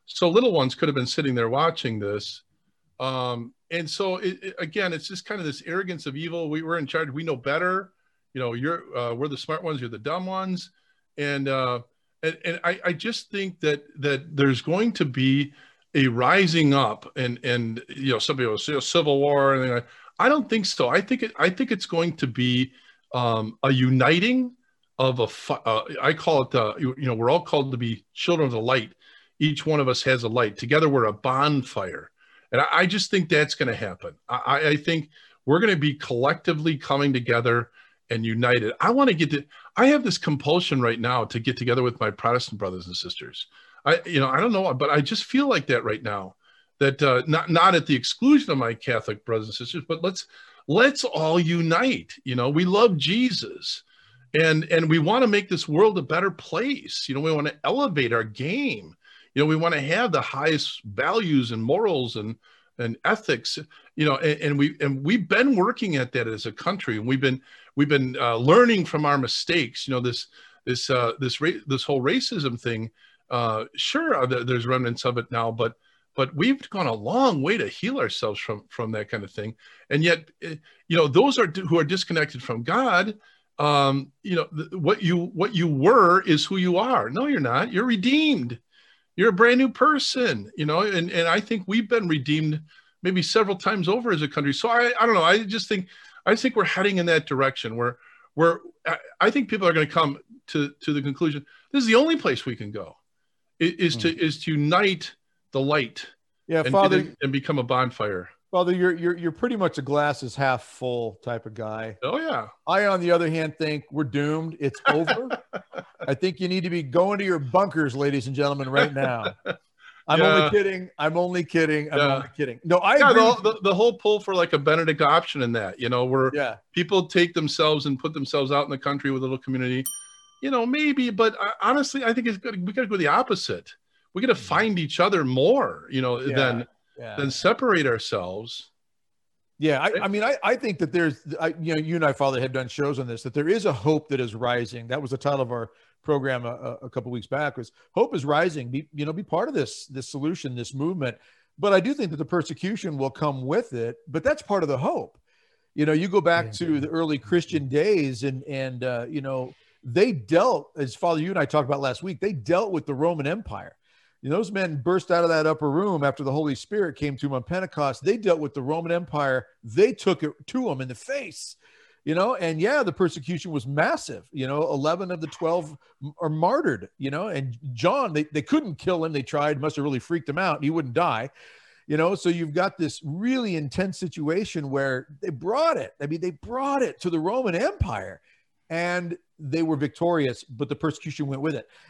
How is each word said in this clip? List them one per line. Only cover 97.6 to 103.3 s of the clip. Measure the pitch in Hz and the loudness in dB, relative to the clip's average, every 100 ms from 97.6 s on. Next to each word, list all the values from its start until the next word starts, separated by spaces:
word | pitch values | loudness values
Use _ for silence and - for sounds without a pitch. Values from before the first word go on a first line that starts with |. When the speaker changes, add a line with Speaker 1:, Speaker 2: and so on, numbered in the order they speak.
| 117 117 | -6 -4
Speaker 1:
where, | 120 123 - - _ | -4 -6 -16 -20 _
where | - 165 170 - - 165 | 2 2 2 -4 -10 -6
I, | 165 - - | -6 -6 0
I | 202 | 2
think | 285 214 | 2 0
people | 220 185 | 2 2
are | |
gonna | 160 147 | 2 2
come | 170 156 139 _ - - | 2 0 -2 _ -20 -6
to, | 156 143 - | -2 -2 -4
to | - | -4
the | 147 | -2
conclusion, | 139 135 160 147 - - _ | -2 -2 -2 -2 -10 -20 _
this | 277 | 0
is | 226 | 4
the | 226 | 6
only | 311 320 | 6 2
place | 175 123 - | 0 -2 -4
we | |
can | 113 104 | -8 -10
go, | 104 85 - _ _ _ | -10 -12 -16 _ _ _